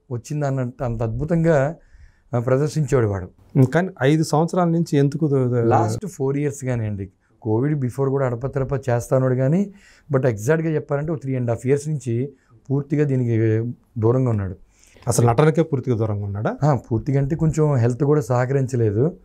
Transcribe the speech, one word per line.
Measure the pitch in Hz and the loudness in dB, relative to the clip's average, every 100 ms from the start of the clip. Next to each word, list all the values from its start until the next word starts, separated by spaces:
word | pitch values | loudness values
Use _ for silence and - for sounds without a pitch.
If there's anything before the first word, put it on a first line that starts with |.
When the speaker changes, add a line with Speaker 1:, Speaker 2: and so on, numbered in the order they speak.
| - | -10
Speaker 1:
వచ్చింది | 120 - 151 143 | -10 -8 -4 -2
అన్నట్టు | 135 123 - | -2 -4 -6
అంత | 127 117 | -6 -4
అద్భుతంగా, | 117 113 151 170 165 151 139 160 - - - _ - 123 | -4 -4 -2 0 4 2 2 -4 -16 -20 -20 _ -6 -2
ఆ, | |
ప్రదర్శించాడు | 120 131 147 156 143 135 110 | 2 0 0 -2 0 2 2
వాడు. | 98 90 _ _ - 127 | -2 -8 _ _ 2 4
Speaker 2:
కానీ | 156 185 - | 4 -2 0
ఐదు | 131 156 | 2 2
సంవత్సరాల | 156 147 170 180 175 | 2 2 0 2 2
నుంచి | 165 165 147 | 2 2 2
ఎందుకు | 143 139 156 | 2 2 0
ద-, | 135 123 | 2 2
ద-, | 120 | 2
Speaker 1:
లాస్ట్ | 113 120 113 113 202 | 2 2 2 -2 -6
four | - 135 139 | -4 -4 -2
years | 147 143 127 | -4 -4 -6
గానే | 120 107 | -4 -4
అండి, | 101 95 _ _ _ | -6 -10 _ _ _
Covid | - 110 143 | -2 0 0
before | 151 123 110 139 | 0 -2 -2 -2
కూడా | 135 131 | 0 -2
అడపతడప | 117 135 139 127 135 - | -2 -4 -4 -4 -4 0
చేస్తా | 120 117 135 | -2 0 0
ఉన్నాడు | 131 127 | 2 0
కానీ, | 131 170 202 - - - - | 2 2 0 -6 -20 -20 -4
but | 135 131 | 0 0
ఎగ్జాక్ట్‌గా | 101 110 160 160 | -2 0 0 0
చెప్పాలంటే | 151 147 143 151 | -2 -2 -4 -4
ఒక | 151 | -6
three | 135 131 | -4 -4
and | 120 | -2
half | 117 123 | -2 0
years | 143 151 | -2 -2
నుంచి | 151 123 117 139 - _ 117 - | -6 -4 -4 -4 -10 _ -18 -4
పూర్తిగా | 139 143 147 | -4 -2 0
దీనికి | 147 131 120 113 113 110 117 123 _ 117 | 0 0 0 2 2 0 -2 -8 _ -2
దూరంగా | 107 131 127 | 2 2 2
ఉన్నాడు. | 107 98 95 - _ _ - - | 0 -4 -8 -16 _ _ -12 -2
Speaker 2:
అసలు | - 120 | 2 2
నటనకే | 117 151 156 | 4 4 4
పూర్తిగా | 156 131 131 110 | 0 0 -2 -2
దూరంగా | 107 101 101 | -2 -4 -6
ఉన్నాడా? | 101 135 247 | -4 -6 -2
Speaker 1:
ఆ, | 147 127 | 0 0
పూర్తిగా | - 113 110 139 | -2 -4 -2 -2
అంటే | 139 156 | 0 0
కొంచెం | 160 151 151 | 0 2 2
హెల్త్ | 135 120 120 | 2 0 0
కూడా | 143 151 | 2 2
సహకరించలేదు. | - 123 127 139 131 123 110 101 151 180 | 2 0 0 0 0 0 0 2 0 -2